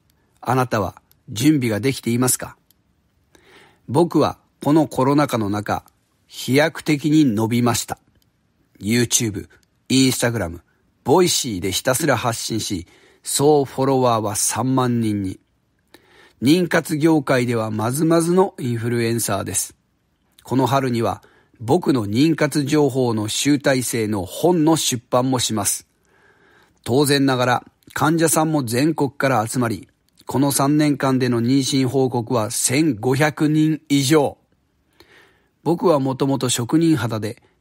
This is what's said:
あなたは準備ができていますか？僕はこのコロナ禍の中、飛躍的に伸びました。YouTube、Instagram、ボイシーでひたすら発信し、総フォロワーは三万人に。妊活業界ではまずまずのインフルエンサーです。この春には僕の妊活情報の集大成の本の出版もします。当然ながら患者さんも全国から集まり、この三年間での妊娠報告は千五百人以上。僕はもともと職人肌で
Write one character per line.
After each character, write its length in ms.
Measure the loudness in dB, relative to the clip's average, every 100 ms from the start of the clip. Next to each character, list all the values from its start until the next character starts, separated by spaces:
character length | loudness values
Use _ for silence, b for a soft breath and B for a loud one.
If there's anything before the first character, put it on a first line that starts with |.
| _ _ _ _
あ 140 | -2 0
な 120 | 0
た 140 | -2
は 200 | -4 -8 _ _ -14
準 240 | 0 2
備 160 | 2 0
が 100 | -2
で 140 | -2
き 80 | -4
て 80 | -2
い 100 | 0
ま 80 | 0
す 100 | -2
か？ 200 | -8 -18 _ _ _ _ _ _ _ b b b b b -2
僕 320 | 0 2 2
は 200 | 0 -2 _ _
こ 120 | 0
の 140 | 2 2
コ 180 | 0 2
ロ 100 | 2
ナ 120 | 2
禍 100 | -2
の 120 | -2
中、 360 | -4 -4 -6 -8 _ _ _ _
飛 260 | -12 0
躍 300 | 2 2 -2
的 260 | -4 -2 2
に 140 | 4
伸 240 | 4 2 0
び 140 | 2
ま 140 | 0 0
し 100 | -6
た。 120 | -12 _ _ _ _ _ _ _ -10
YouTube、 640 | -2 0 0 0 -2 -6 -12 b _ _ 0
Instagram、 720 | 2 2 2 -2 -2 -6 -10 _ _ _ _ 2
ボ 180 | 4
イ 60 | 4
シ 300 | 0 -4 -6
ー 0 |
で 100 | -4
ひ 140 | -2 -2
た 100 | 0
す 100 | 0
ら 120 | 0
発 240 | -2 -4
信 180 | -6 -6
し、 280 | -6 -8 b b b b
総 440 | -8 0 2 2 0
フ 160 | -2
ォ 40 | 0
ロ 160 | 2
ワ 180 | 2 0
ー 20 |
は 160 | -2 -4
三 380 | -4 -2 -2 0
万 260 | 0 0
人 200 | -2 -2
に。 200 | -6 -10 _ _ _ _ _ b b b b b
妊 280 | 2 2 2
活 280 | -2 -2 0
業 240 | 2 2
界 240 | 2 0 0
で 80 |
は 160 | -2 -4
ま 220 | -4 -4
ず 140 | 0 2
ま 160 | 2
ず 120 | 2
の 220 | 2 2 -2
イ 120 | -6
ン 60 | -4
フ 120 | -2
ル 140 | -2
エ 80 | -2
ン 80 | -2
サ 200 | -2 -4
ー 40 |
で 100 | -4 -6
す。 200 | -8 -12 _ _ _ _ _ _
こ 120 | -4 0
の 100 | 2
春 240 | 0 0
に 120 | -2
は 200 | -2 -4 b b b -10
僕 320 | 0 0 2
の 160 | -2 0
妊 280 | 2 2 2
活 280 | 0 -2
情 260 | 0 2 2
報 240 | 0 0
の 140 | -2 -4
集 320 | -2 0 0
大 240 | 2 0
成 240 | -2 -4 -2
の 160 | -4
本 400 | -6 -2 2 4
の 140 | 2 2
出 260 | 0 -4 -2
版 220 | 0 0
も 80 | -2
し 140 | -2
ま 120 | -2 -4
す。 200 | -6 -10 b b b b b b b b b -2
当 200 | 0 2
然 200 | 2 2
な 100 | 0
が 100 | 0
ら 200 | -2 -4 _ -14
患 240 | -2 0 2
者 120 | 2
さ 140 | 2
ん 100 | 0
も 100 | -2
全 320 | -2 0 0 0
国 160 | -4
か 160 | -2 0
ら 180 | 0 -2
集 140 | -2
ま 80 | -4
り、 220 | -4 -12 _ _ _ -6
こ 140 | -2
の 140 | 0
三 240 | 0 2 2
年 200 | 2 0
間 220 | 0 0
で 80 | 0
の 140 | 0
妊 180 | 2 0
娠 300 | 2 0 0
報 200 | 0 0
告 240 | -2 -2
は 180 | -2 -2
千 440 | -2 0 2 0 0
五 200 | 0 2
百 340 | 0 0 0
人 320 | 2 2 0 0
以 140 | 0
上。 340 | 4 4 2 -4 _ _ _ _ b b b b b b b _
僕 240 | -4 0 2
は 120 | 2
も 160 | 0 -2
と 100 | -2
も 140 | 0
と 80 | -2
職 320 | -2 0 2
人 160 | 4 2
肌 240 | -2 -6
で 240 | -8 -10 _ _